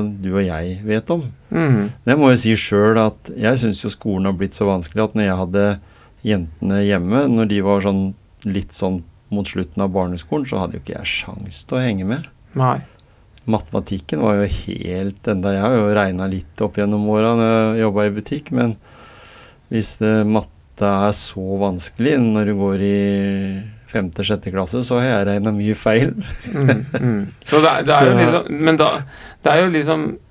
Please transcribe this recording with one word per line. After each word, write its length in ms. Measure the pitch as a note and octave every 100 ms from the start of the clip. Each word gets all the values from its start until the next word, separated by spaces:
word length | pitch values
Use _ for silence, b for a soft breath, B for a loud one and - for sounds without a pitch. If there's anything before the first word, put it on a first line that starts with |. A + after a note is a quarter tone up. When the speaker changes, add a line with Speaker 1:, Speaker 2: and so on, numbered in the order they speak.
| G#2 G2+
Speaker 1:
du 80 | F#2+ F#2+
og 80 |
jeg 360 | F#2+ D#2+ F2 F#2
vet 260 | G#2+ G#2+ -
om. 140 | E3+ C3 - -
Speaker 2:
Mhm. 400 | E3 D#3 A#2 G#2 -
Speaker 1:
Det 120 | - C#3+
må 120 | C3+
jeg 80 | B2
si 160 | A2+ A2
selv 420 | - G2+ G#2+ A2+
at 320 | A2 - - A#2+
jeg 220 | G#2+ B2+
synes 240 | A#2 G2
jo 80 | G#2+
skolen 340 | - A2+ F#2+ F#2+
har 60 |
blitt 220 | F#2 G2
så 120 | - G2+
vanskelig 380 | F#2+ E2+ G#2
at 100 | G#2+
når 120 | A2 G2+
jeg 140 | F#2
hadde 260 | F#2 G2 G2+ G2+ b b b _
jentene 560 | A2 G2+ E2 - F#2+ G2 G2+
hjemme, 400 | G2 F2 B2 C#3+
når 180 | A2+ A2
de 120 | G2+
var 180 | F#2+ G2+
sånn, 340 | G2 G2 F#2+ G2 _ _
litt 280 | G#2 G2 F2
sånn 300 | - F#2+ F#2 E2 - _
mot 160 | G2+ G2
slutten 360 | F#2 F#2 -
av 80 | G2
barneskolen, 540 | F#2+ F2+ F2 - D3+ C3
så 120 | G2+
hadde 180 | F2 -
jo 40 |
ikke 140 | - -
jeg 80 | -
sjans 580 | - - F#2+ F#2+ - -
til 120 | C3
å 40 |
henge 240 | B2+ G2 F#2+
med. 200 | C3+ - - -
Speaker 2:
Nei. 260 | C3+ B2+ C3 - b b b b - -
Speaker 1:
Matematikken 760 | A2 - A2 - G2 - D3+
var 180 | A2 G2+
jo 80 | G2+
helt 760 | - - F#2 F2 F2+ G2 G2 -
enda, 220 | G2 G2
jeg 80 | G2
har 140 | G#2+ B2
jo 180 | G#2
regnet 360 | G#2 G2 F2+ F#2+
litt 300 | F#2+ - -
opp 120 | G#2 -
gjennom 280 | G2+ G#2 G#2
åra 260 | G#2+ A2+ A#2
når 140 | A2+ A2+ A2 A2+
jeg 60 |
jobbet 220 | A2 G2+ G#2
i 80 | G#2
butikk, 360 | G#2 D3 -
men 240 | B2+ A#2+ G#2+ B B B B B B B B _
hvis, 260 | A2+ G2+ -
eh, 220 | G#2+ A2
matte 580 | G#2 G#2+ - - - -
er 320 | G2+ G2 G2+
så 300 | G2+ - G2 F#2+ G2
vanskelig 580 | G2 F#2 - - B2 D3
når 260 | A#2 G#2+ G#2
du 80 |
går 280 | G2+ G2 G2
i 140 | G2+ G2+ G2+ G2+ G2 G2 G2 G2 G#2+ A2 -
femte, 380 | A2+ F#2 -
sjette 260 | F#2+ G2+ G2
klasse, 300 | F#2 F2+ A#2+
så 140 | A#2+ B2
har 80 | C3
jeg 200 | G#2+ G2+
regnet 260 | G2+ G#2+
mye 200 | G#2 G#2
feil. 360 | G#2 A#2 A2 C#3+ A3 - - -
Speaker 2:
Mm, 320 | F3+ C3+ - -
mm. 300 | - B2+ G#2 G2 - -
Så 140 | D3+
det 80 | D#3+
er, 160 | - -
det 80 |
er 120 | D3 C3+
jo 40 |
Speaker 1:
Så 80 | A#2+
Speaker 2:
liksom, 420 | A#2+ E3+ - D3
men 160 | D#3 D#3+
da, 120 | D3+ - C#3 B B B
det 100 | D3+
er 100 | D#3
jo 80 | F#3
liksom 320 | D#3+ D3 D#3+ D3+ - -